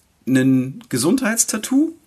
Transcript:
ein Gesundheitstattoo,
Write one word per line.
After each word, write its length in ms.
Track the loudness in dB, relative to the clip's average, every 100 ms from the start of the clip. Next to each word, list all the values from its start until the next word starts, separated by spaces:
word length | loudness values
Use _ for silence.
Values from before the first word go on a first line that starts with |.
| _ _ 0
ein 560 | 2 4 2 0 -10 -8
Gesundheitstattoo, 1040 | -2 0 0 0 -2 -4 -4 -2 0 0 -4